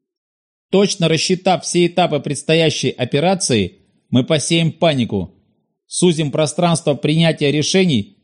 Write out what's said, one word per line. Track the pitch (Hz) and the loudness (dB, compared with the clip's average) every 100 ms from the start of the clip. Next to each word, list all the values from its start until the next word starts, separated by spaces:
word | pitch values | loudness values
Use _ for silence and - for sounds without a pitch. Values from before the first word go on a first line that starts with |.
| _ _ _ _ _ _ _ | _ _ _ _ _ _ _
Точно | 190 196 - 165 | 0 0 0 -2
рассчитав | 160 - 185 190 175 | 0 0 0 0 -2
все | - 175 175 | 0 0 2
этапы | 175 165 147 | 2 0 -2
предстоящей | 147 139 - 160 160 - 131 | -4 -6 0 2 2 0 -4
операции, | - 127 143 170 185 - 117 90 - _ _ _ | -4 -2 0 0 0 0 0 -2 -6 _ _ _
мы | 127 127 | -2 0
посеем | 156 - 165 160 | -2 0 0 0
панику. | - 170 139 104 101 87 _ _ _ _ _ - | 0 0 0 -2 -4 -6 _ _ _ _ _ -12
Сузим | - 180 151 147 | 0 0 0 -2
пространство | 147 151 - 175 165 156 139 | -2 -4 0 0 0 -2 -2
принятия | 147 156 165 151 143 | 0 0 0 0 0
решений | 147 143 190 185 120 - _ | 0 0 2 2 0 -2 _